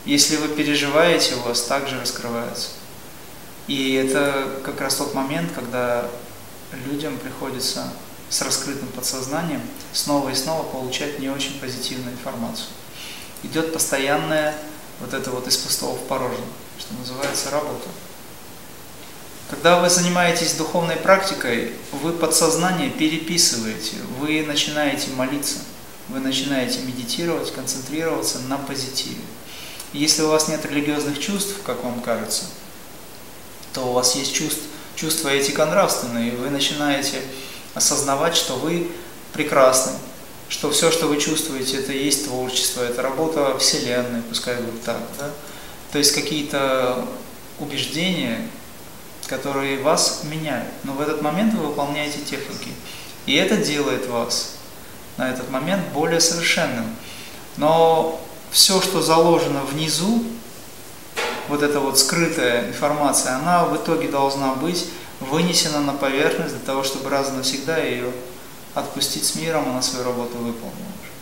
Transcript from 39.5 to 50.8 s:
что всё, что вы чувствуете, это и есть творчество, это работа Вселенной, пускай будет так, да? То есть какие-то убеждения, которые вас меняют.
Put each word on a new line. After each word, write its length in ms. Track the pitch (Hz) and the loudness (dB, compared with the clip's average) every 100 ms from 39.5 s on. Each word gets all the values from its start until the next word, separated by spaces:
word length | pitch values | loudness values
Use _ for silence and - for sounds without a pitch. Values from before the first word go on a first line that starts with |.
| 147 131 127 - - - - - - - | 8 8 8 2 -4 -10 -14 -16 -16 -10
что 220 | - 147 | -4 0
всё, 200 | 147 165 | 4 4
что 160 | 160 151 | 4 2
вы 140 | 147 | 2
чувствуете, 580 | 156 156 - 135 127 135 | 2 0 0 -2 -2 -2
это 140 | 135 | -2
и 120 | 139 | 0
есть 220 | 143 131 - | 2 2 0
творчество, 560 | 127 127 - - 127 | -2 0 0 0 0
это 200 | 123 120 | -2 0
работа 560 | 135 131 160 151 139 131 | -2 0 0 2 2 4
Вселенной, 640 | - 147 123 123 120 120 | 2 2 0 0 0 -4
пускай 340 | 113 - 127 120 | -4 -4 -2 -2
будет 260 | 113 113 | -4 -6
так, 160 | 117 117 117 - | -4 -4 -6 -8
да? 120 | 143 147 - - - - - | -8 -8 -14 -14 -14 -14 -4
То 60 | 147 | 4
есть 140 | 143 | 4
какие-то 920 | 151 143 156 - 139 135 131 123 120 117 - - - - - | 4 0 -2 -2 0 2 4 2 0 -4 -8 -12 -14 -14 -10
убеждения, 880 | 147 139 127 143 185 170 127 113 - - - - - - - - - | -6 -4 -2 0 0 0 0 -2 -6 -10 -14 -16 -16 -16 -16 -12 -6
которые 520 | 131 143 139 139 135 | -4 -2 0 0 2
вас 440 | 139 175 - - | 4 4 4 0
меняют. 440 | 151 160 156 123 117 - | -4 -4 -2 -2 -4 -8